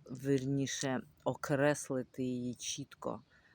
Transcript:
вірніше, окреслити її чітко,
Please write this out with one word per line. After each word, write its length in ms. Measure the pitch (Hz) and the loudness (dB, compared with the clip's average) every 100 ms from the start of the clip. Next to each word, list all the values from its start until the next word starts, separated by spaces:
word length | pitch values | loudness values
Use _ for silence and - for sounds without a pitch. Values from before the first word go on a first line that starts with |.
| - | -14
вірніше, 920 | 131 135 139 131 139 135 - 139 127 - - | -6 2 2 2 0 0 0 0 -2 -4 -4
окреслити 1000 | - 123 - 139 147 143 - 131 120 - | -2 -2 0 4 4 4 0 -2 -2 -4
її 320 | 127 123 123 | -2 -2 -4
чітко, 680 | 120 - - 135 - - 113 - _ _ | -6 -6 -6 -8 -6 -6 -6 -10 _ _